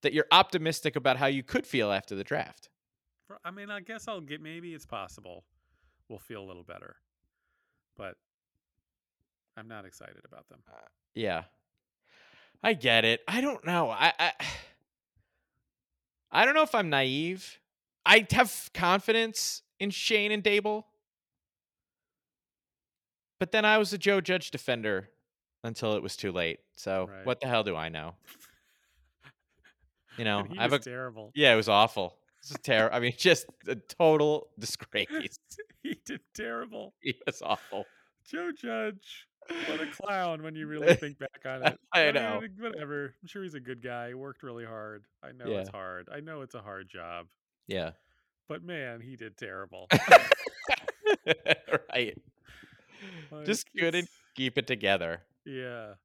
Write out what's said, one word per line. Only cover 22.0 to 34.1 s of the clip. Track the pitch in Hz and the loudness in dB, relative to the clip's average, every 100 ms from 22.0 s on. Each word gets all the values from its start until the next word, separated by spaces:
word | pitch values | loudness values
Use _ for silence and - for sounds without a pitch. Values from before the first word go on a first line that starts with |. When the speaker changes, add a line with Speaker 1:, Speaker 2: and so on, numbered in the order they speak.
| _ _ _ _ _ _ _ _ _ _ _ _ _ _ | _ _ _ _ _ _ _ _ _ _ _ _ _ _
Speaker 1:
But | 180 | -2
then | 220 214 | 2 4
I | 214 | 4
was | 202 | 2
a | 196 | 0
Joe | 196 196 | 2 2
Judge | 175 185 - | 2 -2 -2
defender | 139 - 120 107 98 98 _ _ _ _ _ | -10 -4 -2 0 -2 -4 _ _ _ _ _
until | 117 113 113 104 | -12 -4 -2 -2
it | |
was | 95 - | -4 -6
too | 101 | -6
late. | 90 85 80 _ - | -2 -2 -2 _ -12
So | - 95 92 | -4 -4 -4
Speaker 2:
Right. | 98 95 | -8 -6
Speaker 1:
what | 123 | -4
the | 135 | 0
hell | 120 | 0
do | 104 82 | 0 -2
I | 80 | -6
know? | 80 78 85 | -8 -12 -14
Speaker 2:
<laughs> | _ - - _ _ _ _ _ _ _ - _ _ _ _ _ _ _ _ - | _ -20 -20 _ _ _ _ _ _ _ -20 _ _ _ _ _ _ _ _ -6
Speaker 1:
You | |
know, | 113 101 | -2 0
Speaker 2:
And | 98 | -2
he | 92 | -2
Speaker 1:
I | |
have | 117 | 0
Speaker 2:
was | 139 131 | 0 -2
Speaker 1:
a | |
Speaker 2:
terrible. | 123 127 110 107 143 | -12 -12 -14 -14 4
Speaker 1:
Yeah, | 147 | 8
it | 113 | 8
was | 110 | 8
awful. | 101 110 - 90 - _ _ | 8 6 4 -4 -6 _ _
This | 135 | -16
is | 143 | -12
ter-, | - 113 110 | 0 2 4
I | 123 | 2
mean, | 120 120 | -2 2
just | 180 165 - - - | 4 4 2 -16 -8
a | 117 | -8
total | - - 165 | -8 4 6